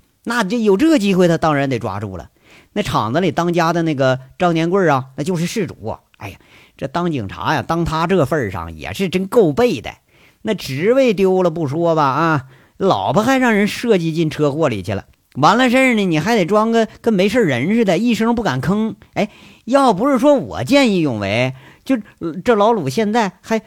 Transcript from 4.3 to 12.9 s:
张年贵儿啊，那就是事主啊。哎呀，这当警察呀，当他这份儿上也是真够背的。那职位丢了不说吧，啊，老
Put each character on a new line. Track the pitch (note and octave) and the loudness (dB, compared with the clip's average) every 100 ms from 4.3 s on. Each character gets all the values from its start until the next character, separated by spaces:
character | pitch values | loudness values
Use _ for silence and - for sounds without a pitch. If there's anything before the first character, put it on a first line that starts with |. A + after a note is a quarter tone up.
| - | -2
张 | F3+ | 0
年 | E3 E3 | 0 0
贵 | G3 | 2
儿 | E3 | 2
啊， | C3+ C3 - | 0 -2 -8
那 | |
就 | D3 F3 | -6 -4
是 | E3+ | -4
事 | A#3 D3+ | -4 -6
主 | - G#2+ | -8 -12
啊。 | F2 _ - | -12 _ -18
哎 | G2+ | -18
呀， | - _ - _ - | -18 _ -20 _ -12
这 | - | -8
当 | F3 F3 | -4 -4
警 | C#3+ G2 | -4 -6
察 | E2+ G#2+ | -6 -4
呀， | D3+ | -4
当 | - E3+ | -2 -4
他 | D#3+ D#3+ E3+ | -2 -2 0
这 | F#3+ C3+ | 0 0
份 | D#3+ | 0
儿 | G#2 | -4
上 | F2+ E2 D#2 | -6 -10 -10
也 | C#2 | -10
是 | F#2 F#3+ | -6 -4
真 | F#3 F#3+ | -4 0
够 | A#3+ E3+ | 2 2
背 | C3 B3 C3 | 2 0 -2
的。 | F2 - _ _ _ _ | -8 -14 _ _ _ _
那 | G#3+ | -6
职 | G3 - C3+ G3 | -6 -6 -4 0
位 | C4 C4 | 2 2
丢 | F#3+ F#3+ F#3 | 2 2 2
了 | F3 | 0
不 | E3 C#3+ | -2 -4
说 | D3+ E3+ | -2 0
吧， | D#3+ | 2
啊， | C#3 C3+ E3 D3+ - - _ - | 2 2 0 0 -4 -20 _ -4
老 | F#3+ | 0